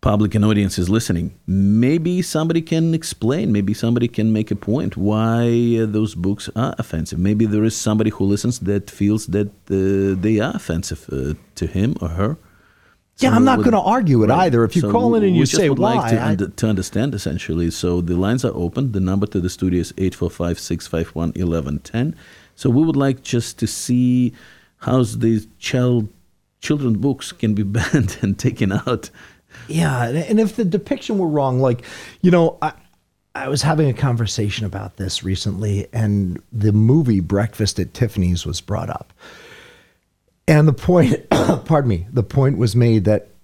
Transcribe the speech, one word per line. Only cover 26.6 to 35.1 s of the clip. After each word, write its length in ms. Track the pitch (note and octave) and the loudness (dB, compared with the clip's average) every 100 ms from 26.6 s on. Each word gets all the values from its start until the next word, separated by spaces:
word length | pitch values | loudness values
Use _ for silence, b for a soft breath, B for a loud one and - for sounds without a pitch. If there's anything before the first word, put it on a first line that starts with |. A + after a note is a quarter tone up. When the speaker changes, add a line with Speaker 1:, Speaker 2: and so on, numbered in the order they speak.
Speaker 1:
children 380 | - D3+ C3 G#2+ | -2 -2 0 0
books 340 | C3 C3+ - | 0 -4 -8
can 220 | - A2+ | -4 -2
be 80 | G#2 | 0
<laughs> 140 | G2 G#2+ | -2 -2
banned 400 | F#2 D#3+ F#2+ - | 0 0 0 -2
and 180 | G2 G2+ | -2 0
taken 320 | B2+ - G2+ | -2 0 -2
out. 380 | G2 - A#2 - B B B B B B | 0 -2 -4 -6 B B B B B B
Speaker 2:
Yeah, 380 | D#3 D#3+ B2+ A#2+ | -2 0 0 -2
and, 100 | C#3 | -2
and 200 | D#3 G#3+ | 0 0
if 180 | G#3+ G#3+ | 0 0
the 100 | G3+ | -2
depiction 500 | F#3+ - C#4 - G#3 | -2 -2 -6 -4 -2
were 120 | F3 | 0
wrong, 300 | D3+ C3+ B2+ | 0 0 2
like, 240 | C3 A#2+ B B B B | 2 0 B B B B
you 100 | F3+ | 4
know, 280 | F3 E3 - | 4 2 0
I, 120 | D#3 - _ _ _ _ _ | -8 -8 _ _ _ _ _
I 140 | - C3+ | -10 -6
was 140 | C#3 | -2
having 260 | D3 D#3 D3+ | 0 2 2
a 60 | |
conversation 720 | B2 C#3 A#2+ A2+ - G#2 - G#2 | 2 0 0 -2 -2 -4 -4 -6
about 320 | F#2+ G2+ _ | -8 -12 _
this 260 | F#2+ | -8